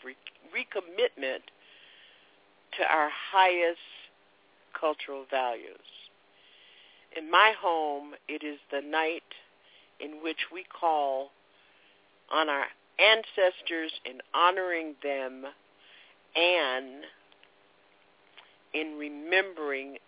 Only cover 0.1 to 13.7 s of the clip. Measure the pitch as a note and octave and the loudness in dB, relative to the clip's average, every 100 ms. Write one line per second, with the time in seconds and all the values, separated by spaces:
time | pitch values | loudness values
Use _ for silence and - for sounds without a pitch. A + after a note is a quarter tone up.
0.1 | C3 - - D3 G#3 B3+ G#3 F3 F#3 A#3+ | -18 -20 -20 -12 -10 -6 -8 -6 0 -2
1.1 | - C3+ B2+ - - - - - - - | 0 -6 -6 -10 -20 -20 -20 -20 -20 -20
2.1 | - _ _ _ _ _ - - D#3 D3+ | -20 _ _ _ _ _ -2 2 2 2
3.1 | - - G3 F#3 F3+ E3+ E3+ - - - | -2 0 6 6 6 2 0 -8 -20 -20
4.1 | _ _ _ _ _ _ - D#3+ D3+ - | _ _ _ _ _ _ -4 -2 -2 -6
5.1 | C#3 C3 C3+ B2+ A2+ - - - - - | -10 -4 0 0 -2 -10 -20 -20 -20 -20
6.1 | _ _ _ - - - - - - _ | _ _ _ -20 -20 -20 -20 -20 -20 _
7.1 | - D#3+ F3 G#3+ G#3+ G3 E3 D3+ C#3+ D3 | -12 2 6 6 4 0 0 0 -4 -8
8.1 | C#3+ - D3 D3+ D3 - C#3+ D3 D#3 D#3+ | -16 -10 -8 -8 -10 -8 -8 -2 0 0
9.1 | E3 - - - _ _ - _ - D3 | -2 -10 -20 -20 _ _ -20 _ -16 -14
10.1 | D3+ D#3+ D#3 - F3 F3+ - E3+ D3+ C#3+ | -8 -6 -6 -6 -10 -14 -2 2 2 2
11.1 | C3+ C#3 _ _ _ _ _ _ _ _ | 0 -4 _ _ _ _ _ _ _ _
12.1 | _ - D3+ D#3 C#3+ C3 - _ - G3 | _ -4 0 2 0 -4 -8 _ 4 6
13.1 | A3 G#3+ - F#3 - - | 6 2 2 2 2 -6